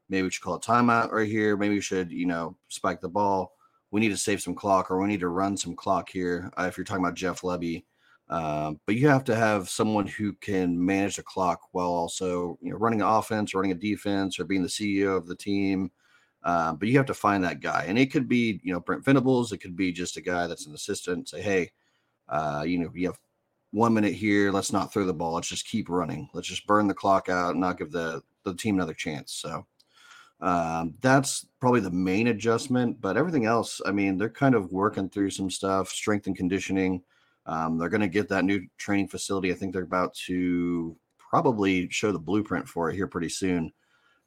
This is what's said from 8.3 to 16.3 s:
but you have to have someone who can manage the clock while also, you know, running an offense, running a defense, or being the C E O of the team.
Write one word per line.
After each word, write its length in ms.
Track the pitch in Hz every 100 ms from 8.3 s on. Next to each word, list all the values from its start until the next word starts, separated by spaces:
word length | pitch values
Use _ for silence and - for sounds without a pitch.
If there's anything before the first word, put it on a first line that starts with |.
| 82 78 76 76 76 -
but 80 |
you 140 | 113 147
have 160 | 135
to 100 | 131
have 340 | 113 110 104 90
someone 380 | - 110 107 95
who 280 | - 104
can 500 | 87 - 95 90 87
manage 320 | 92 98 98 92
the 60 |
clock 360 | - - 90 85 -
while 160 | 90 90
also, 680 | 87 85 - 92 90 87 -
you 80 | 85
know, 60 | 92
running 240 | 113 110
an 60 | 98
offense, 440 | 110 - 110 104
running 180 | 95 95
a 20 |
defense, 640 | 90 104 98 101 98 95 -
or 60 |
being 180 | 85 98
the 60 | 87
C 320 | - 104 98
E 60 | 98
O 60 |
of 140 | 92 85
the 100 | 90
team. 540 | 101 98 98 95 92 - _ _ _